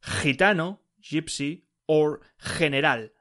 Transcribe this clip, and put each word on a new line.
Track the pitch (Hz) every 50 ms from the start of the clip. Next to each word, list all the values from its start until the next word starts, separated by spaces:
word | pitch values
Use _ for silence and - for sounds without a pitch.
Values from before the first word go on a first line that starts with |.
gitano, | _ - - - - 143 131 127 185 202 208 170 160 180 202 _ _ _ _ _
gypsy, | _ - 147 156 160 - - - 143 143 165 - _ _ _ _ _ -
or | 156 156 151 151 147 - - _ _ _ - - - -
general | 170 151 139 135 143 151 131 117 110 110 _ _